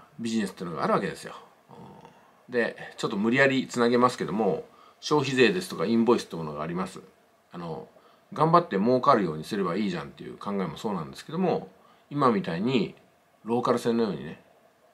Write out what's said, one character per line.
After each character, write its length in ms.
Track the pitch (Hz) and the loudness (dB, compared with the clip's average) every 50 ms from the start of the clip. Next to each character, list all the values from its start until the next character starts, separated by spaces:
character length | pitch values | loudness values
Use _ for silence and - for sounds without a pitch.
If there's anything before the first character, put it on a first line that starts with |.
| - - _ - | -16 -20 _ -8
ビ 120 | 113 117 | -6 -2
ジ 80 | 113 113 | 0 0
ネ 80 | 101 | -2
ス 40 | 92 | -2
っ 40 | - | -4
て 100 | - 95 | -8 -10
い 20 | |
う 40 | 87 | -10
の 60 | 82 | -6
が 80 | 69 - | -4 -2
あ 20 | |
る 60 | 196 220 | 0 0
わ 80 | 160 | 0
け 60 | 107 | 0
で 100 | 82 69 | -2 -6
す 80 | - - | -8 -12
よ。 100 | - - - - - _ _ _ _ - - - - 98 - - - - - - _ _ _ _ - | -14 -16 -16 -18 -20 _ _ _ _ -20 -20 -20 -20 -20 -20 -20 -20 -20 -20 -20 _ _ _ _ -4
う 20 | |
ん。 20 | - | -2
で、 240 | 120 110 - - - - - - | 0 0 0 -2 -8 -16 -16 -12
ち 80 | - - | -6 -4
ょ 40 | 143 | -4
っ 20 | |
と 60 | 117 | -2
無 140 | 98 104 113 | 0 2 2
理 80 | 120 135 | 4 4
や 80 | 139 | 4
り 200 | 135 131 131 - | 4 4 2 -2
つ 140 | - - 123 | -2 0 2
な 80 | 117 120 | 2 4
げ 100 | 123 120 | 4 4
ま 120 | 123 123 | 4 4
す 80 | 123 - | 2 0
け 60 | 113 | -6
ど 80 | - 92 | -4 -2
も、 320 | 107 110 95 80 - - - - - - - _ _ | 0 0 0 0 -2 -4 -10 -18 -20 -20 -20 _ _
消 220 | - - 151 151 131 | -4 0 2 2 2
費 120 | 135 131 | 2 4
税 180 | 127 123 107 90 | 4 4 4 4
で 80 | 92 90 | 2 -4
す 80 | - | -6
と 60 | 98 | -6
か 100 | 85 82 | -4 -2
イ 80 | 107 113 | 0 2
ン 100 | 113 113 | 2 6
ボ 100 | 117 117 | 4 4
イ 60 | - | 4
ス 60 | - | 2
っ 20 | - | -6
て 80 | - | -8
も 80 | 85 80 | -8 -8
の 80 | 76 76 | -8 -8
が 100 | 73 76 | -8 -8
あ 40 | |
り 80 | 82 85 | -6 -4
ま 120 | 90 95 | -6 -6
す。 140 | 92 - - - - _ _ _ _ _ _ _ _ - | -6 -10 -16 -20 -20 _ _ _ _ _ _ _ _ -16
あ 60 | - | -12
の、 300 | 85 85 78 - - - _ - _ - _ _ _ - - | -10 -10 -10 -10 -12 -16 _ -20 _ -20 _ _ _ -12 -2
頑 200 | 131 151 165 165 | 0 2 4 6
張 80 | 170 | 4
っ 80 | 170 - | 4 4
て 80 | 104 | 0
儲 240 | 95 101 120 127 127 | 0 2 4 2 4
か 140 | 120 143 135 | 6 4 4
る 100 | 113 98 | 4 4
よ 80 | 82 76 | 0 -2
う 60 | 78 | -6
に 60 | 80 | -8
す 120 | - 113 | -6 -4
れ 80 | 101 95 | -4 -2
ば 120 | 87 85 | -2 -2
い 100 | 101 110 | -2 -2
い 40 | 98 | -2
じ 80 | 85 80 | -4 -4
ゃ 60 | 71 | -8
ん 40 | 69 | -10
っ 20 | |
て 120 | - - - | -14 -16 -14
い 60 | 65 | -14
う 80 | - | -14
考 160 | - - 104 101 | -10 -8 -6 -4
え 140 | 98 92 | -4 -4
も 100 | 82 73 | -4 -6
そ 140 | - - 110 | -6 -6 -6
う 40 | 101 | -4
な 80 | 87 78 | -6 -6
ん 80 | 69 | -8
で 60 | 69 | -12
す 100 | - - | -16 -14
け 60 | - 143 | -8 -4
ど 60 | 180 | 0
も、 300 | 190 165 107 82 - - - _ _ - _ _ _ - | 0 0 0 0 -4 -8 -20 _ _ -20 _ _ _ -8
今 200 | 143 143 143 123 | -2 2 4 4
み 120 | 113 98 82 | 4 4 0
た 140 | 90 82 | -2 -2
い 60 | 85 104 | -2 0
に 320 | 127 135 113 90 - - - _ _ _ _ _ _ _ _ - | 2 2 2 0 0 -4 -14 _ _ _ _ _ _ _ _ -6
ロ 140 | 107 117 120 | -2 -2 0
ー 40 | 117 | 2
カ 100 | 131 120 | 2 0
ル 60 | 117 | 0
線 180 | - 123 117 | 2 0 0
の 80 | 117 113 | 2 0
よ 60 | 101 | 0
う 20 | 87 | -2
に 120 | 71 73 | -6 -8
ね、 160 | 78 92 - - _ _ _ _ _ _ _ _ _ | -12 -14 -16 -20 _ _ _ _ _ _ _ _ _